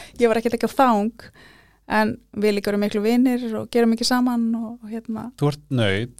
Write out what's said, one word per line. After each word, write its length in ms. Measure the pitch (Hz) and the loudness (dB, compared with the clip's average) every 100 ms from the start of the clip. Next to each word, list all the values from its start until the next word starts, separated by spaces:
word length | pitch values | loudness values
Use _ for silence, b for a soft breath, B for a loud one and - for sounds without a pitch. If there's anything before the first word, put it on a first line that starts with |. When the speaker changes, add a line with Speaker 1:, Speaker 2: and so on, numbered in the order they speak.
| B B | B B
Speaker 1:
Ég 100 | 233 | 2
var 80 | 220 | 2
ekkert 180 | 226 | 0
ekki 160 | - - | -2 -2
það 240 | - 262 | 2 4
ung, 180 | 214 214 - - b b b b b - | 4 0 -4 -18 b b b b b -4
en 280 | 214 214 - _ 208 | 0 0 -2 _ -2
við 180 | 214 | 0
líka 160 | 202 202 | 0 0
erum 100 | 202 | 0
miklu 220 | 202 214 | 0 0
vinir 400 | 214 247 262 247 240 214 | 0 2 2 2 -4 -8
og 100 | 214 | -2
gerum 200 | 233 233 | 0 2
mikið 160 | 226 240 | 2 0
saman 480 | 247 247 240 226 | 0 0 0 -2
og, 240 | 226 220 240 | -2 -6 -10
og 60 | 214 | -12
hérna. 420 | 226 226 220 233 - | -12 -8 -10 -10 -4
Speaker 2:
Þú 120 | 143 | -2
ert 160 | 143 - | -2 -4
naut. 440 | 127 104 98 131 | 0 2 0 -4